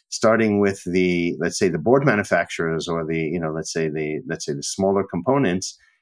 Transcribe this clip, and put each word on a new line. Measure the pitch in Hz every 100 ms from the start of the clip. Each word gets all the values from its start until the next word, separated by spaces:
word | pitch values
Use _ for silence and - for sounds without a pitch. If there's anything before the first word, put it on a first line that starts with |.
| -
starting | - 110 113 110 101
with | 101 95 -
the, | 90 90 87 87 85
let's | 85 -
say, | 95
the | 82
board | 82 139 139
manufacturers | 104 98 90 85 - 82 80 76
or | 82 78
the, | 82
you | 78 85
know, | 80
let's | 78 78
say | 85 80
the, | 76 76 76 -
let's | 80 -
say |
the | 71
smaller | - - 95 98
components, | 95 90 82 139 113 92 - - _ _